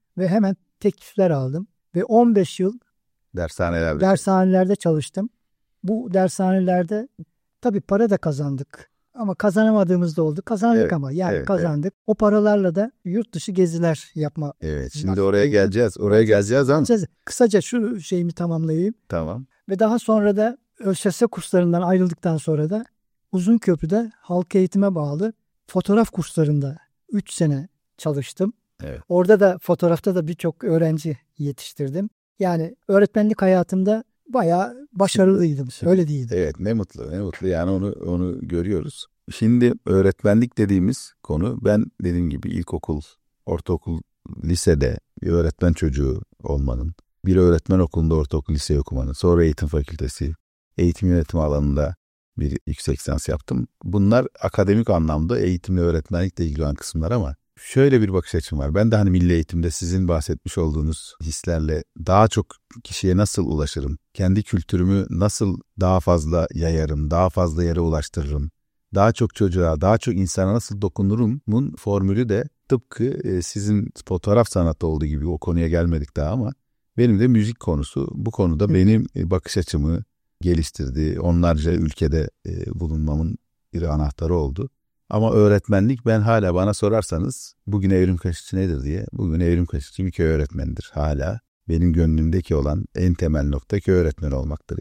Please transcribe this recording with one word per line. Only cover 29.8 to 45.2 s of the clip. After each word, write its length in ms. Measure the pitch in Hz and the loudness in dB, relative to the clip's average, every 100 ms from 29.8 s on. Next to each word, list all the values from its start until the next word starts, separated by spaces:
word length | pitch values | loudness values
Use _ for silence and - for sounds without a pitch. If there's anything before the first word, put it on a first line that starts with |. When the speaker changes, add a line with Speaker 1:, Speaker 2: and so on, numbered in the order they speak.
| 175 165 208 | 2 2 0
Speaker 1:
da 140 | 180 156 | -2 -2
birçok 360 | 170 170 - | -4 -6 -4
öğrenci 540 | 226 165 165 160 160 143 _ - | 0 2 2 0 -4 -8 _ -8
yetiştirdim. 720 | 143 135 - - 135 156 208 _ _ - | -8 -8 -12 -8 -6 -6 -8 _ _ -4
Yani 380 | 185 165 160 - - | -2 -2 -4 -8 2
öğretmenlik 540 | 196 208 214 208 220 | 4 4 2 0 2
hayatımda 600 | 190 185 175 190 190 220 - _ - | 4 4 2 0 0 0 -4 _ -6
bayağı 600 | 247 170 175 220 247 294 | -2 2 2 0 -6 -8
başarılıydım. 800 | 185 190 - 190 196 170 139 127 | 0 2 4 4 6 2 0 -6
Speaker 2:
Şimdi 200 | - 170 | -4 2
Speaker 1:
Öyle 180 | 185 156 | 2 2
diyeyim. 200 | 147 117 | -2 -2
Speaker 2:
Evet, 280 | 90 78 73 | -2 -2 -2
ne 140 | 98 | -2
mutlu, 360 | 113 95 - 62 | -2 -4 -10 -10
ne 100 | 90 | -8
mutlu. 280 | 98 - 92 | -8 -6 -4
Yani 220 | 85 87 | -2 0
onu, 220 | 95 101 | -2 -2
onu 560 | - - 90 90 - - | -6 -4 -2 -2 -4 -6
görüyoruz. 580 | 85 90 92 147 - - _ - | -4 -2 -4 -4 -12 -18 _ -16
Şimdi 420 | - 110 123 120 - - | -2 2 4 4 2 0
öğretmenlik 720 | 95 98 - 104 107 120 - | 2 2 2 2 2 2 0
dediğimiz 540 | 101 98 92 135 - _ | 2 2 2 -2 -10 _
konu, 360 | - 78 101 - | -6 -4 -4 -2
ben 200 | 104 104 - - | 0 2 0 -4
dediğim 280 | 87 87 87 | -2 0 -2
gibi 180 | 71 - | -4 -6
ilkokul, 520 | 90 87 78 - 76 - _ _ _ - | -6 -6 -8 -6 -6 -8 _ _ _ -8
ortaokul, 540 | 85 - 85 - 82 - _ - - | -6 -4 -4 -4 -8 -10 _ -18 -8
lisede 540 | 78 87 - 78 65 57 _ - | -4 0 2 2 2 -2 _ -10